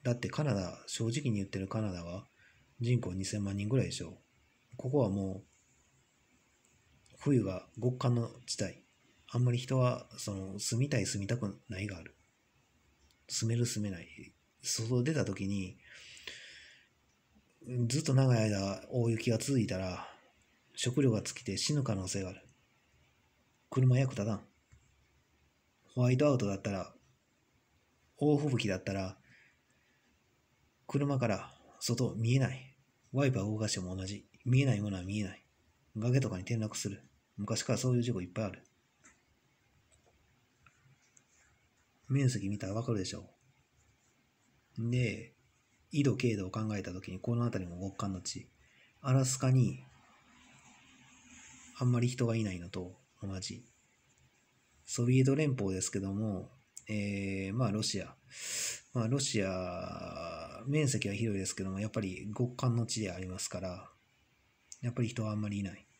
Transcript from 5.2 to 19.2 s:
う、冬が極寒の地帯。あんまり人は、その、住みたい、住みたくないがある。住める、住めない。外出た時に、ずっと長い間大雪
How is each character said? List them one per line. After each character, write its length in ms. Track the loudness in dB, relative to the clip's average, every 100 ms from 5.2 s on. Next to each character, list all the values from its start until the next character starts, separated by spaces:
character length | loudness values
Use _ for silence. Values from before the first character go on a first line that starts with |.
| -2 -6 -12 _ _ _ _ _ _ _ _ _ _ _ _ _ _ _ _
う、 60 | -6
冬 240 | 2 4
が 240 | 2 -4 -10 -2
極 160 | -2 0
寒 180 | 2 2
の 140 | 0 -8 -10
地 180 | -4
帯。 200 | -4 -6 _ _ _ _ -6
あ 100 | 0
ん 40 |
ま 80 | 2
り 60 | 2
人 220 | 0 4
は、 280 | 4 2 -8 -10
そ 160 | -6
の、 260 | -6 -6 -6
住 200 | -2 0
み 100 | 2
た 100 | 2
い、 60 | 0
住 140 | -2
み 80 | -2
た 100 | -2
く 220 | -4 -8 _
な 140 | -6
い 60 | -6
が 100 | -6
あ 60 |
る。 120 | -14 -20 _ _ _ _ _ _ _ _ _ _ -8
住 220 | -2 0
め 80 | 2
る、 80 | 2
住 180 | 0
め 60 | -4
な 100 | -6
い。 60 | -12 -16 -20 _ _ _
外 420 | -4 -4 2 2
出 100 | 4
た 120 | 2 0
時 220 | 0 -2
に、 300 | -2 -4 -10 -20 -20 -20 -18 -16 -16 -18 -20 -20 -20 _ _ _ _ _ _ _ _ -8 -2 0
ず 120 | 0
っ 40 |
と 100 | 4
長 260 | 6 8 6
い 40 |
間 380 | 4 2 0 -4 -4
大 200 | 2 2
雪 200 | 2